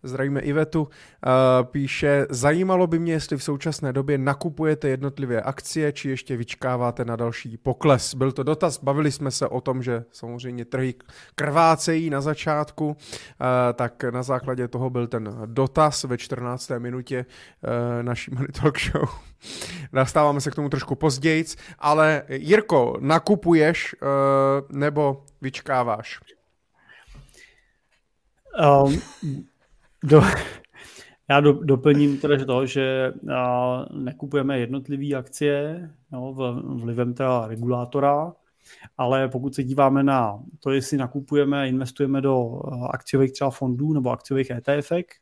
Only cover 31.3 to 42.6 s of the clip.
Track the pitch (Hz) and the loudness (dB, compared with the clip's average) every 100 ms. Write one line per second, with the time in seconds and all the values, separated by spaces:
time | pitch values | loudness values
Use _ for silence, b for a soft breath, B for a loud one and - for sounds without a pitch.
31.3 | 139 147 143 160 135 143 143 147 139 147 | 6 6 4 2 2 4 4 4 2 2
32.3 | 143 131 127 131 139 131 131 131 147 - | 2 2 0 0 -2 0 0 -2 -4 -6
33.3 | 131 127 123 127 127 - - 127 - - | -2 0 0 -2 -4 -6 -8 -10 -10 -4
34.3 | 143 135 135 120 135 131 139 143 135 123 | -2 0 -2 -2 -6 -6 -8 -4 -6 -6
35.3 | - 147 143 147 170 170 _ _ 131 127 | -2 0 0 -4 -8 -14 _ _ -12 -10
36.3 | 135 127 120 - 131 117 117 123 123 131 | -4 -4 -4 -8 -8 -6 -2 -2 -2 0
37.3 | 127 110 113 120 123 120 143 139 143 165 | 0 -2 -6 -4 -4 -2 0 2 2 -2
38.3 | - _ B B B B - 127 131 135 | -10 _ B B B B -4 0 2 0
39.3 | 127 135 135 127 135 135 139 139 135 110 | -2 -6 -4 -2 4 4 6 4 2 0
40.3 | 104 127 - 139 135 127 143 127 143 135 | -4 -16 -8 -2 -2 0 -4 -2 -6 0
41.3 | 147 143 143 135 131 127 - 139 139 135 | 2 2 0 0 -2 -4 -4 -2 0 2
42.3 | 131 117 131 | 2 0 -6